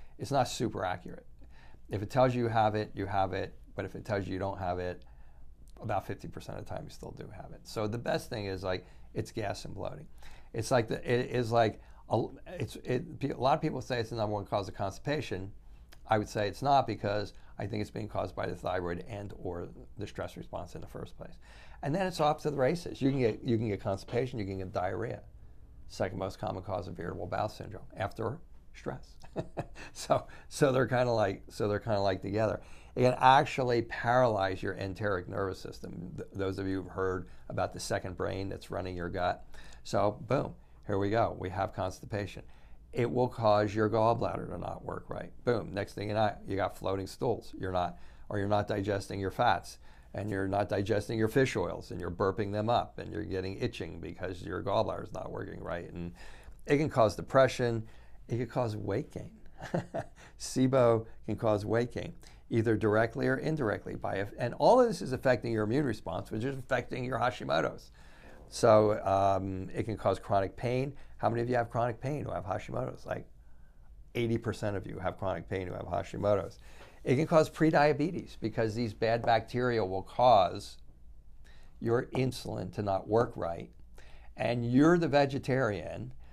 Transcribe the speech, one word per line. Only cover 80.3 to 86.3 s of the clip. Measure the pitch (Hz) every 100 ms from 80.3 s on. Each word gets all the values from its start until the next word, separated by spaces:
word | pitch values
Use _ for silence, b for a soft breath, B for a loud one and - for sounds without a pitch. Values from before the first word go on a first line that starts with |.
| 110 87 98 - - - - - - - - b b b b
your | 113 120 127 -
insulin | 131 - 110 110 90
to | -
not | 104 95 98
work | 110 123 -
right. | 87 87 - - - - B B B -
And | 120 120 120
you're | 127 151 175
the | 165
vegetarian | 143 143 135 - 131 120 98 82 85 123 - b